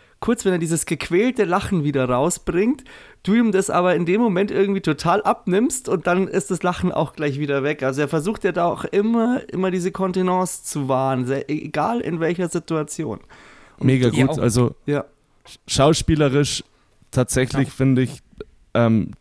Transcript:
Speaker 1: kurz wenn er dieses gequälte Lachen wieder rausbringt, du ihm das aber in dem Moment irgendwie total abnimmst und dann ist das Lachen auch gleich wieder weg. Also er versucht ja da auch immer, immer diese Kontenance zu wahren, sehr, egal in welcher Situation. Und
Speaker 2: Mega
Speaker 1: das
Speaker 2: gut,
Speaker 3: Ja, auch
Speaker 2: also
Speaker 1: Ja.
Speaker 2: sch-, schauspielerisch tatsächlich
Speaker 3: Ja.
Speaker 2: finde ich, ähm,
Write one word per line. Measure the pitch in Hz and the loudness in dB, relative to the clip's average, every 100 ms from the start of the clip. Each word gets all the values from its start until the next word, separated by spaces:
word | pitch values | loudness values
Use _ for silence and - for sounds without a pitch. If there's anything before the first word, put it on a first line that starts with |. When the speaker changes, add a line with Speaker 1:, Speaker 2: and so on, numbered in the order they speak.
| _ - | _ -8
Speaker 1:
kurz | - 247 196 | -2 0 0
wenn | |
er | 180 | 0
dieses | 160 160 - | 0 -2 -2
gequälte | 160 - 170 247 240 185 | -6 -2 0 2 0 0
Lachen | 180 - 185 | 0 0 -2
wieder | 147 135 127 | 0 0 0
rausbringt, | 123 156 - - 165 214 302 - - - - | 2 0 -2 -4 0 0 -2 -6 -20 -20 -10
du | - 220 | 0 2
ihm | 233 | 4
das | 190 190 | 2 2
aber | 175 180 170 | 2 2 2
in | 170 | 2
dem | 202 | 2
Moment | 240 180 208 | 2 2 0
irgendwie | - 196 196 | 2 0 0
total | 170 147 170 196 | 0 0 2 0
abnimmst | - - - 185 247 - - | 0 -2 0 2 2 -2 -2
und | 147 160 | -2 0
dann | 180 190 | 0 0
ist | 180 - | -2 -4
das | 175 | -2
Lachen | 180 175 180 | -2 -2 -2
auch | - 156 | 0 -4
gleich | - 151 135 | -4 -4 -2
wieder | 147 139 | -2 -2
weg. | 139 151 | -2 -2
Also | 131 135 | -2 -2
er | 139 | 0
versucht | 160 156 226 | -2 -2 -2
ja | 196 | -2
da | 180 170 | 0 0
auch | - - | -2 -2
immer, | 196 214 233 226 247 - | 0 2 2 2 0 -4
immer | - 185 | -2 -2
diese | 185 180 | -2 -4
Kontenance | 185 185 185 180 185 185 - | -2 -2 0 0 0 -2 -4
zu | - 151 135 | -6 -4 0
wahren, | 131 135 131 127 | 0 0 0 -2
sehr, | 135 - | -4 -4
egal | 151 - 151 147 240 | -6 -6 -4 -2 -2
in | - 165 | -4 -2
welcher | 160 175 175 | -2 -2 -2
Situation. | 175 - 160 151 - 156 104 - - - - - - | -4 -4 -4 -4 -6 -8 -8 -14 -20 -20 -20 -20 -4
Und | 127 | 0
Speaker 2:
Mega | 131 123 | 2 2
Speaker 1:
das | 107 | 2
Speaker 2:
gut, | |
Speaker 3:
Ja, | 135 | 2
auch | 151 | 2
Speaker 2:
also | 127 113 120 - - | 0 2 2 0 -4
Speaker 1:
Ja. | 147 - _ _ _ - | -4 -4 _ _ _ -20
Speaker 2:
sch-, | - - | -18 -6
schauspielerisch | - 139 160 - 156 147 135 143 - - _ _ _ _ | 2 4 4 2 2 2 2 0 -2 -10 _ _ _ _
tatsächlich | - 123 131 127 143 131 | -2 0 0 0 0 -2
Speaker 3:
Ja. | |
Speaker 2:
finde | - 135 127 | 2 2 4
ich, | 127 - - - - _ _ | 0 -4 -18 -20 -20 _ _
ähm, | - 117 113 85 - | 2 4 4 0 -2